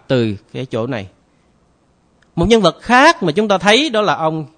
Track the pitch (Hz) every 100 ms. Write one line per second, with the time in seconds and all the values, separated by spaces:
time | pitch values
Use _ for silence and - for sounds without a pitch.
0 | - 131 110 101 _ 127 131 117 120 120
1 | 95 _ _ _ _ _ _ _ _ _
2 | _ _ _ - 180 226 175 - - 247
3 | 311 330 175 160 214 190 185 233 311 220
4 | 196 139 160 160 143